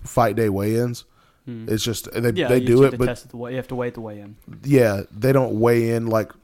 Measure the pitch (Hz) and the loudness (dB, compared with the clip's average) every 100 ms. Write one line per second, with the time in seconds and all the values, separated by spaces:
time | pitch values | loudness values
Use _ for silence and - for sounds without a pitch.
0 | - - 117 104 110 98 104 113 123 117 | -6 0 0 0 0 0 -2 0 -2 -6
1 | - _ _ _ - 117 113 107 117 107 | -14 _ _ _ -16 -12 -6 -4 -4 -6
2 | - - 120 107 123 127 127 120 135 123 | -8 -4 -2 0 2 2 4 6 6 4
3 | 127 120 - 120 120 127 120 127 123 120 | -2 -4 -12 -14 -10 -10 -8 -6 -6 -8
4 | 110 104 104 107 - - 135 139 113 101 | -14 -14 -18 -20 -20 -12 2 4 4 2
5 | - 104 123 135 123 107 117 120 113 117 | -6 -2 0 2 0 2 2 4 2 -2
6 | 113 110 104 - | 0 -2 -2 -10